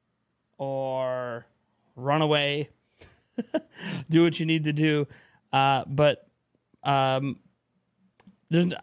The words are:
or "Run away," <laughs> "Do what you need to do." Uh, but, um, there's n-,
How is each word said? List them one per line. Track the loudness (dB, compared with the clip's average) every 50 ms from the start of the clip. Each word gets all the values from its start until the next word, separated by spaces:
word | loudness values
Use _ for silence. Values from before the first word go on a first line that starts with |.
| _ _ _ _ _ _ _ _ _ _ _
or | -10 -8 -6 -6 -6 -6 -6 -4 -4 -4 -4 -4 -6 -6 -8 -10 -10 -14 _ _ _ _ _ _ _ _ _ _
"Run | -6 -2 0 2 2
away," | 4 2 2 2 2 0 -2 -4 -6 -8 _ _ _ _ _ _ -20 -20 -20 _ _ _ _
<laughs> | -10 -8 -6 -6 -6 -6 _ _ -14 -10 -10 -10 -10 -4 2
"Do | 4 4 4
what | 4 2 -2
you | -2
need | -2 -2 0 0
to | -2 0
do." | 0 0 2 2 0 -2 -4 -8 -16 _ _ _ _ _ _
Uh, | 0 2 2 2 2 0 -2
but, | -2 0 2 4 4 2 0 -6 _ _ _ _ _ _ _ _ _ _ _ -2
um, | 0 2 2 2 2 0 0 -2 -4 -6 -8 _ _ _ _ _ _ _ _ _ _ _ _ _ _ _ -20 -20 -20 -20 _ _ 0
there's | 2 2 2
n-, | 2 -2 -6